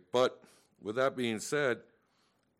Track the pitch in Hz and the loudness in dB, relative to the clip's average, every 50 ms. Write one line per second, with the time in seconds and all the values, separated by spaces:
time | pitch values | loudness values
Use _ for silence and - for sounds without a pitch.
0 | 90 _ - 123 127 120 - - - - - - _ _ _ - - 101 110 127 | -6 _ 2 2 2 2 2 -4 -16 -20 -20 -20 _ _ _ -12 -8 -4 -2 0
1 | 131 135 135 127 123 117 110 101 - - 147 147 143 127 117 113 - - _ _ | 0 0 0 0 -2 -2 -2 -2 -4 -4 -2 0 0 0 -2 -2 -6 -16 _ _
2 | _ _ _ _ _ _ _ _ _ _ _ | _ _ _ _ _ _ _ _ _ _ _